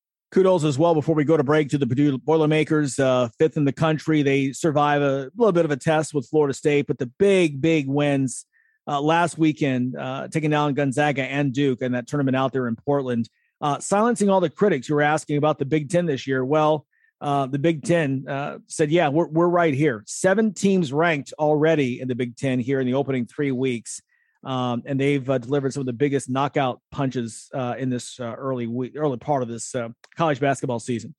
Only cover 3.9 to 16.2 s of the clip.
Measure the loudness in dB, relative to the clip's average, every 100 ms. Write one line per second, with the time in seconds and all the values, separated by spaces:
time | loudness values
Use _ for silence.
3.9 | 0 0 0 2 2 0 -2 0 2 2
4.9 | 2 0 -2 -4 0 2 4 2 0 0
5.9 | 0 0 -4 0 2 2 0 0 0 0
6.9 | -4 -6 0 4 4 2 0 0 2 0
7.9 | 0 2 2 -2 -4 -16 _ _ _ -6
8.9 | -2 2 2 2 2 0 2 0 0 -2
9.9 | -4 -8 -8 -6 -4 0 2 0 0 0
10.9 | 0 0 0 -2 -2 -2 0 0 0 -2
11.9 | -4 -4 -2 0 0 0 -2 -4 -4 -2
12.9 | -2 0 -2 -4 _ _ -6 -4 -4 0
13.9 | 2 2 2 2 2 2 2 2 2 0
14.9 | 2 2 2 0 0 0 0 0 -2 0
15.9 | 0 0 -2